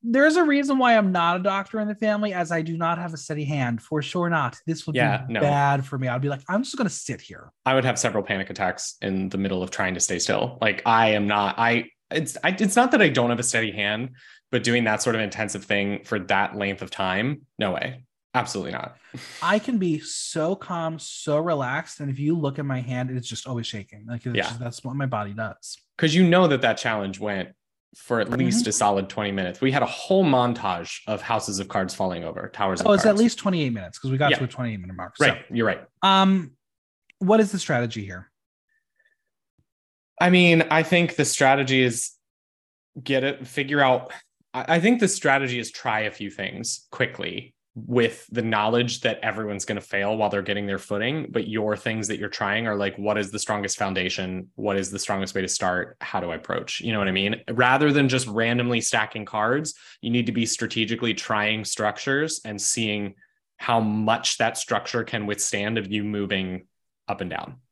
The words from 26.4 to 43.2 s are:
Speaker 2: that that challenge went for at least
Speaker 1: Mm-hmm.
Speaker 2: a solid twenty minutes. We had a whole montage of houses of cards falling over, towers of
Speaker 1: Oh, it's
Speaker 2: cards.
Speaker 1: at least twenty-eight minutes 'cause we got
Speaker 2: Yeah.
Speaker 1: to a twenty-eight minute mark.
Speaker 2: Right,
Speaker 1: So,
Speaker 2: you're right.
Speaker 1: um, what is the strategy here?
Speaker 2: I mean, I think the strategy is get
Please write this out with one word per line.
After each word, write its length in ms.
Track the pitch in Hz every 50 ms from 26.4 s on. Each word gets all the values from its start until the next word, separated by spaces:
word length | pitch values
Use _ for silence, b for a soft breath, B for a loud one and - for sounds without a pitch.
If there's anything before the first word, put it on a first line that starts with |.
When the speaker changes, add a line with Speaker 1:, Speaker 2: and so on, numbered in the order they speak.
| 185 170
Speaker 2:
that 100 | 143 127 -
that 140 | 117 113 -
challenge 400 | - 120 113 107 101 95 95 95
went 380 | 107 104 101 95 90 92 - _ _ _ _ _ _ _ _
for 240 | - - - 123 117
at 100 | - -
least 320 | - 127 135 123 - 233
Speaker 1:
Mm-hmm. 80 | 240 226
Speaker 2:
a 40 | -
solid 360 | - - 104 101 98 95 98
twenty 220 | - - 107 101 98
minutes. 260 | 98 95 90 87 -
We 100 | - 135
had 100 | 131 143 123
a 20 |
whole 380 | - - - - - 190 190 190
montage 760 | 160 135 127 123 123 120 117 107 101 92 85 85 - - - - -
of 140 | 110 98
houses 380 | - - 117 110 - - 104 95
of 80 | 98 95
cards 240 | - 104 95 92 -
falling 300 | - 101 92 90 85 82
over, 240 | 82 82 - - 101
towers 300 | - - 104 95 92 -
of 60 | - 220
Speaker 1:
Oh, 40 | 208
it's 100 | 190 -
Speaker 2:
cards. 140 | 220 202 202
Speaker 1:
at 40 |
least 160 | 226 233 - -
twenty-eight 340 | - 202 185 170 151 131 117
minutes 260 | 107 95 87 - -
'cause 120 | - 135
we 60 | 131 131
got 140 | 147 143
Speaker 2:
Yeah. 60 | 135 -
Speaker 1:
to 60 | 135
a 20 | 120
twenty-eight 320 | - - 127 117 110 101
minute 160 | 90 90 92 90
mark. 180 | 90 90 _ -
Speaker 2:
Right, 260 | 147 131 - - - -
Speaker 1:
So, 80 | -
Speaker 2:
you're 120 | 120 113 107
right. 140 | 90 - - _ _ _
Speaker 1:
um, 500 | - 190 190 190 190 190 190 190 170 135 _ _ _ _ _ _ _ _ _ _ _ _ _ _
what 200 | 196 180 214 220
is 100 | 220 196 -
the 60 | 185
strategy 440 | - - 156 123 120 117 113 113 101
here? 260 | 98 92 90 98 _ _ _ _ _ _ _ _ _ _ _ _ _ _ _ _ _ _ _ _ _ _ _ _ _ _ _ _ _ _ _ _ _ _ _ _ _ _ -
Speaker 2:
I 100 | 170 180
mean, 340 | 180 180 180 175 170 165 160 -
I 140 | 151 160 165
think 320 | 160 185 175 175 165 -
the 100 | - 147
strategy 560 | 127 - - 147 131 135 139 139 127 131 131
is 300 | 127 123 117 131 - - _ _ _ _ _ _ _ _ _ _ _ _ _ _ _ _ _ -
get 220 | 131 - 135 131